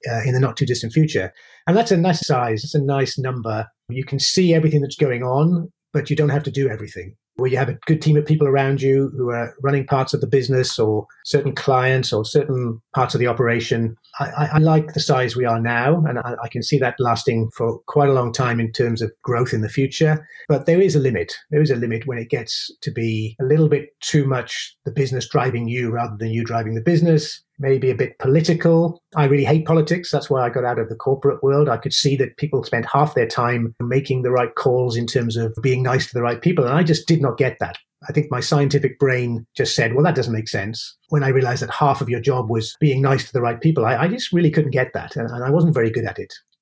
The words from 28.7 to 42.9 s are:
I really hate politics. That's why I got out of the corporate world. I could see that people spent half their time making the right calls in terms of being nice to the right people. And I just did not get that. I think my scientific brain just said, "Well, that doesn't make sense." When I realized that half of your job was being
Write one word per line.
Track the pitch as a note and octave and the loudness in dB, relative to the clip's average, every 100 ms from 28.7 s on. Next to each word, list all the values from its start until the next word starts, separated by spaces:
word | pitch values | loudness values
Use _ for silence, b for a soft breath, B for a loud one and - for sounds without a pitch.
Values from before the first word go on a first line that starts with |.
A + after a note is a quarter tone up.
| E3 E3+ E3+ _ D#3+ | 4 2 -2 _ 2
I | C#3+ | 4
really | C#3+ C3+ | 4 4
hate | D#3 D#3 | 2 4
politics. | D#3+ D3+ F3+ F3 | 2 2 0 -2
That's | D3 - | -4 0
why | C3 A#2+ | 0 0
I | |
got | B2+ A#2+ | 0 -2
out | A#2 | -2
of | A2+ | -4
the | A2+ | -4
corporate | C3 C3+ C#3+ - | -2 0 2 2
world. | C3+ C#3 D3 | 2 4 4
I | A2+ | 2
could | - | 0
see | - C#3 C3+ | 0 2 2
that | B2+ - | 0 -4
people | D3 C3+ | -2 -2
spent | - A#2 A2+ | -2 -4 0
half | C#3 D3 | 2 2
their | C3 A2+ | 2 0
time | - A#2+ A#2+ A2+ - | 0 0 0 -2 -4
making | A#2+ C3 C3 B2+ | -2 0 0 -2
the | B2 | 0
right | B2 A#2 - | 0 0 0
calls | C3+ B2+ B2 A#2 | 2 2 2 -2
in | A#2 | -2
terms | C3 A#2 A2+ | -2 0 -2
of | A2+ - | -4 -2
being | C3+ B2+ | 0 0
nice | B2 B2+ - | 0 0 -2
to | |
the | B2+ | -2
right | A#2+ A#2+ | -2 0
people. | F3 F3 B2 | 0 2 2
And | |
I | D3 | 2
just | E3 D#3 - | 2 2 2
did | E3 | 2
not | C3+ A2+ | 2 0
get | C3 - | -2 -2
that. | - - _ _ - | -8 -10 _ _ -6
I | |
think | D#3 D3 | -4 -2
my | B2+ | -4
scientific | - D3 C#3 C#3+ C#3 - | 0 0 2 2 0 0
brain | C#3 B2+ A#2+ A#2 A2+ - | 0 0 -2 -4 -6 -6
just | A#2 - | -2 0
said, | A2+ | 0
"Well, | B2+ | 2
that | E3+ E3+ | 2 0
doesn't | B2+ | -2
make | A2 A2 | -4 -4
sense." | G#2 G2+ A2+ - - _ | -6 -6 -8 -12 -18 _
When | D3 | -2
I | C3+ | 2
realized | C3 B2+ A2+ | 2 0 -2
that | G#2+ | -4
half | - C#3+ C3+ | 0 2 2
of | A#2 | -2
your | A#2+ | -4
job | B2 B2+ A2 | 0 -2 0
was | A2+ A2 - | -2 -4 0
being | D3+ | 0